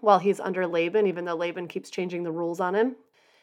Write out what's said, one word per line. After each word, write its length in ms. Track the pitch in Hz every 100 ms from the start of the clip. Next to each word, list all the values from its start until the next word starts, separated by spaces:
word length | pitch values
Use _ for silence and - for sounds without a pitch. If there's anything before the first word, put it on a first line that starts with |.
while 180 | 214 190
he's 220 | 190 190
under 260 | - 185 180
Laban, 400 | 170 170 208 202
even 200 | 175 180
though 100 | 165
Laban 320 | 175 170 175
keeps 220 | 190 -
changing 340 | - 180 170
the 80 | 175
rules 260 | 160 170 170
on 160 | 185
him. 220 | 196 247 254 _ _ _ _